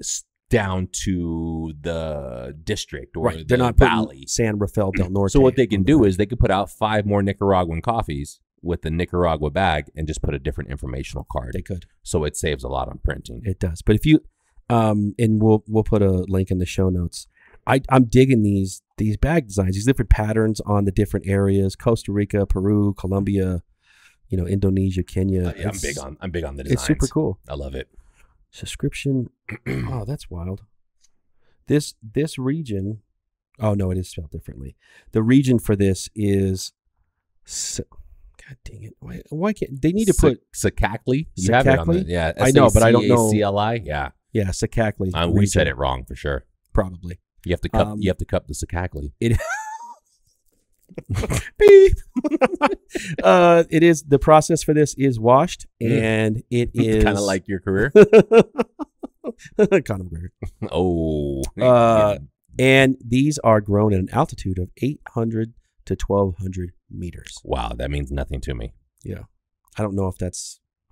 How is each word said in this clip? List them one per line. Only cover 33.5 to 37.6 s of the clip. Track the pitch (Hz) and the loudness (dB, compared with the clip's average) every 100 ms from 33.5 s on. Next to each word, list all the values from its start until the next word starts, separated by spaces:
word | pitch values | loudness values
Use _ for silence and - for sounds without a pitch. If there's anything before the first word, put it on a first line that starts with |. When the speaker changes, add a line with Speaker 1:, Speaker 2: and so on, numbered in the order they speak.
| - | -6
Speaker 2:
Oh | 107 | -2
no, | 101 92 | 0 -2
it | 92 | -4
is | 90 | -6
spelled | - 80 | -12 -14
differently. | 80 - - 67 - _ _ _ | -14 -16 -16 -16 -18 _ _ _
The | 110 | -2
region | 110 131 131 120 | 4 4 4 2
for | - 101 | 2 2
this | 98 92 - - | 2 0 -6 -4
is | 101 98 95 95 - _ _ _ _ _ _ _ - | 0 2 0 -2 -8 _ _ _ _ _ _ _ -16
S-, | - | -10